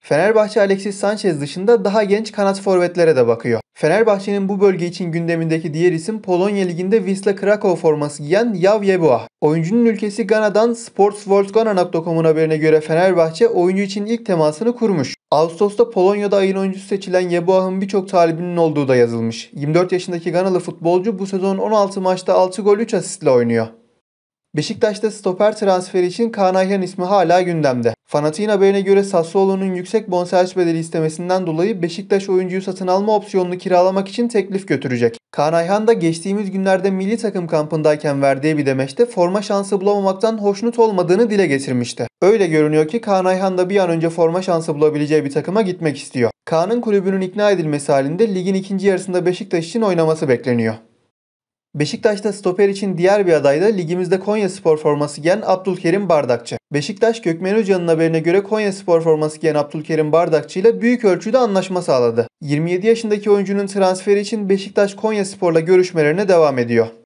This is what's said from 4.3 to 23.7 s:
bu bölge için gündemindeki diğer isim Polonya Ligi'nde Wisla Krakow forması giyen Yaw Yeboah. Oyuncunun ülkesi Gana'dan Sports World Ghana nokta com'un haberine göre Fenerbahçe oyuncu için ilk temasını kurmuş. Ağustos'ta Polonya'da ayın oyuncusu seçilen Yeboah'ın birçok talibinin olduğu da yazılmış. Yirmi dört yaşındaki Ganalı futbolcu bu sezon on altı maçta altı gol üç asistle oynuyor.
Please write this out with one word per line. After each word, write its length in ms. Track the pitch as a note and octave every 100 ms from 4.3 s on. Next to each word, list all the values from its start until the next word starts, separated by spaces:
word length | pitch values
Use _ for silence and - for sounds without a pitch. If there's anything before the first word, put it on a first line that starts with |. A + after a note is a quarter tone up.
| G3+ G3
bu 120 | G3+
bölge 240 | G3+ F3 F3
için 260 | E3+ F3
gündemindeki 640 | E3 E3 E3 E3 D#3+ E3
diğer 180 | D3+ F3+
isim 300 | E3 E3 A3
Polonya 440 | G3+ F3+ G3 G3+ F#3
Ligi'nde 320 | E3+ F#3 A3
Wisla 380 | F#3 F#3+ G3+ G3
Krakow 460 | G3 G#3 G#3 E3
forması 420 | E3 D3+ D3 D3
giyen 300 | D3 F#3+ A#3+
Yaw 340 | F#3+ F3+ G#3+ G3
Yeboah. 400 | F#3+ D#3+ A#2+ - _
Oyuncunun 440 | D3+ D#3+ D#3+ A#3 A#3
ülkesi 420 | A3 G#3+ G3+ G#3
Gana'dan 460 | G#3+ G#3+ G3 A#3
Sports 440 | A#3 - - G3+ G#3
World 320 | F#3+ G3 G3
Ghana 240 | A3 A3+
nokta 300 | F#3+ F3+ E3
com'un 220 | E3+ E3 E3
haberine 320 | D#3 D#3+ D#3
göre 240 | D#3+ D#3
Fenerbahçe 680 | D#3 D#3+ F#3+ F3 D#3+ D#3+ A3+
oyuncu 360 | F3+ F3 F#3+
için 220 | G3 G3+ G#3
ilk 200 | A#3 A#3
temasını 500 | F3 D3+ D3+ A#3 A#3+
kurmuş. 400 | A3 F3 B2+ - _
Ağustos'ta 580 | C#3+ E3 E3 G#3 G3+ A#3
Polonya'da 480 | G3 F#3 G#3 G3+ G3+
ayın 180 | G3 F#3+
oyuncusu 320 | G3 F#3+ -
seçilen 420 | G3 F#3+ F3+ F3+
Yeboah'ın 520 | F3 E3+ F#3 F#3 F#3+
birçok 280 | G3 G3+ F#3+
talibinin 480 | F#3 E3+ D#3+ F3+ F3
olduğu 300 | E3 D3 C3+
da 80 | B2+
yazılmış. 540 | A#2 A#2 A2+ A2+ -
Yirmi 200 | - C#3+
dört 180 | E3 F3+
yaşındaki 400 | F3+ F#3 F3 E3+
Ganalı 280 | E3 F#3+ F3+
futbolcu 600 | F3+ E3 E3 F3+ G3 F#3+
bu 60 | F#3+
sezon 320 | G3 G3 G3
on 140 | G3+
altı 300 | A3 G3 G3
maçta 320 | F#3 F3+ F#3+
altı 280 | F#3 F#3 F#3
gol 160 | G3+ G3+
üç 160 | A3+
asistle 360 | G3 - - D3
oynuyor. 380 | B2 A#2 A#2 A2+